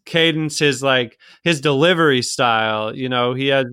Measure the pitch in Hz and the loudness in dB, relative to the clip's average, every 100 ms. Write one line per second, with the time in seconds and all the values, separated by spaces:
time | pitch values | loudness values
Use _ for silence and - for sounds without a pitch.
0 | - 165 165 156 156 - 147 123 135 127 | -6 0 2 0 -4 0 0 0 0 0
1 | 117 - - _ 170 156 147 135 170 170 | -2 -8 -20 _ -2 0 0 2 2 4
2 | 156 131 - - 123 113 110 107 110 135 | 2 2 -2 -2 0 2 0 -2 -4 -6
3 | 127 127 123 127 139 135 123 | -4 -2 -2 -2 0 0 -2